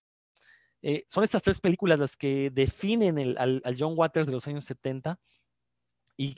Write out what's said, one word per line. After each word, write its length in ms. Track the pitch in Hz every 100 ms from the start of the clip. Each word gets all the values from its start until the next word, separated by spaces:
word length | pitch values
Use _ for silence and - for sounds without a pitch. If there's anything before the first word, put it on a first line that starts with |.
| _ _ _ _ _ _ _ _
eh, 220 | 156 147 -
son 140 | -
estas 200 | 214 208
tres 180 | - 185
películas 400 | 185 180 196 151
las 160 | 139 -
que 340 | 139 139 139
definen 640 | 131 135 - 196 233 196 151
el, 200 | 131 -
al, 240 | 127 131
al 120 | 127 123
John 160 | 156 160
Waters 300 | 160 160 147
de 60 |
los 160 | 127 143
años 160 | 147
setenta, 560 | - 131 135 131 151 180 _ _ _ _ _ _ _ _ _ -
y, 180 | 139